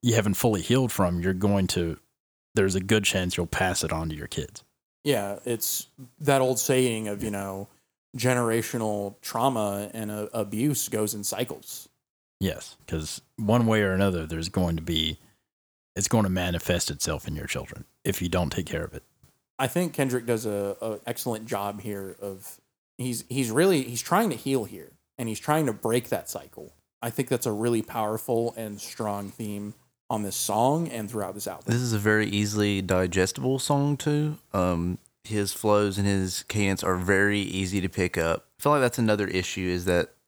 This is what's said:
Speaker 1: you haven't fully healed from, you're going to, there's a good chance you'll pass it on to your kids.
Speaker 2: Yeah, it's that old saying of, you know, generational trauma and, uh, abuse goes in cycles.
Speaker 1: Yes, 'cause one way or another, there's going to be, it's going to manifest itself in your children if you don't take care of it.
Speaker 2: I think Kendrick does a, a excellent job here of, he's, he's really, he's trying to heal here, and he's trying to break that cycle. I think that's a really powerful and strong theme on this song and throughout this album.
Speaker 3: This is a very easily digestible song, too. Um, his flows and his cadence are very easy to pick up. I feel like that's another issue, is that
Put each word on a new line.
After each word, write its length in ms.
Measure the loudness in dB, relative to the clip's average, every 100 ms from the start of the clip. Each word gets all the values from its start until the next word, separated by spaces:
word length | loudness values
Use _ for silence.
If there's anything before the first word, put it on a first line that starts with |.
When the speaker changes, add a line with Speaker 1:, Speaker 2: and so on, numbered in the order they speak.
Speaker 1:
you 140 | 4 4
haven't 180 | 4 2
fully 260 | 2 2
healed 300 | 2 2 2
from, 300 | 2 2 2
you're 120 | 0
going 340 | 2 4 4 2
to, 300 | 2 0 -4 _ _ _ _ _ 2
there's 200 | 2 2
a 40 |
good 240 | 2 2
chance 340 | 4 0 0 -2
you'll 80 | -4
pass 380 | 0 0 0
it 80 | -2
on 160 | -2 -4
to 60 | -6
your 120 | -8
kids. 360 | -8 -8 -12 _ _ _ _
Speaker 2:
Yeah, 360 | 0 0 0 -6 -4
it's 420 | -4 -2 -4 -8 _ -20 _
that 200 | 2 4
old 160 | 4 0
saying 500 | 2 4 4 0 -4
of, 140 | -4
you 60 | -4
know, 360 | -4 -6 -8 -10 _ _ _ _ -2
generational 1000 | 2 2 2 2 0 -2 -2 -2 -4 -8
trauma 680 | -8 0 0 2 -2 -2 -6
and, 160 | -8 -8
uh, 180 | -6 -6
abuse 540 | -4 -4 0 0 0 -2
goes 240 | -2 -2
in 100 | -4
cycles. 640 | -6 -4 -6 -6 -12 -16 -16 _ _ _ _ _
Speaker 1:
Yes, 360 | -2 -2 -10 -18 -8
'cause 340 | -6 -6 -10 _ -6
one 280 | 2 4 4
way 140 | 4
or 100 | 4
another, 320 | 4 2 2 -2
there's 240 | -4 -4
going 260 | 0 0 0
to 40 |
be, 380 | -2 -2 -2 -4 _ _ _ _ _ _ _ -6
it's 120 | 2
going 160 | 2
to 60 | 4
manifest 600 | 0 0 -2 0 0 0
itself 380 | -4 -4 -4 -4
in 80 | -8
your 100 | -6
children 380 | -6 -8 -14 -18 _
if 180 | -4 -2
you 80 | 0
don't 200 | 0 0
take 160 | -2 -4
care 180 | -4
of 100 | -6
it. 100 | -10 _ _ _ _ _ _
Speaker 2:
I 100 | -2
think 260 | 0 -2
Kendrick 320 | 0 0 0 0
does 200 | -2 0
a, 300 | -4 -4 -6
a 180 | -6 -6 -6
excellent 400 | -6 -4 -4 -4
job 360 | -4 -4 -6
here 340 | -8 -8 -8 -10
of, 380 | -10 -10 -14 -20 _ _ _ _
he's, 260 | -4 -4 -4
he's 220 | -2 0
really, 320 | 4 4 4
he's 180 | 0 -6
trying 280 | 0 2 2
to 60 | -2
heal 300 | 0 0 0
here, 260 | -8 -18 _ _ -8
and 120 | -6
he's 100 | -6
trying 260 | 0 2 2
to 60 |
break 360 | 0 0 0 0
that 200 | -4 -4
cycle. 440 | -12 -12 -18 -18 _ _ _
I 80 | -8
think 200 | -4 0
that's 160 | 0 0
a 60 |
really 280 | 0 2 2
powerful 720 | 0 -2 -2 -2 0 0 0 -4
and 240 | -10 -10
strong 480 | -12 -6 -4 -4 -6
theme 440 | -8 -8 -6 -8 -12 _ _ _
on 140 | -4
this 120 | -2 -4
song 540 | -2 2 4 2 -2
and 200 | -4 -6
throughout 260 | -4 -6 -6
this 120 | -8
album. 180 | -10 0
Speaker 3:
This 140 | 0
is 120 | 2
a 60 | 2
very 280 | 4 4 4
easily 540 | 2 0 2 2 2
digestible 760 | 2 2 2 2 2 2 -2 -2
song, 360 | 2 2 2 0
too. 420 | 0 0 0 -4 _
Um, 440 | 0 2 2 0 -4 _ _
his 300 | -6 -2 -2
flows 440 | 0 4 4 4 2
and 80 | 2
his 380 | 2 0 -4
cadence 400 | -4 0 2 2
are 140 | 0 0
very 420 | 4 4 4 2
easy 400 | 0 -2 0 0
to 80 | -2
pick 280 | 0 0 2
up. 280 | 0 0 _ _
I 40 |
feel 80 | 2
like 80 | 4
that's 180 | 4 2
another 280 | 2 2 2
issue, 400 | 0 -2 -2 -2
is 160 | 0 2
that 240 | 2 2 _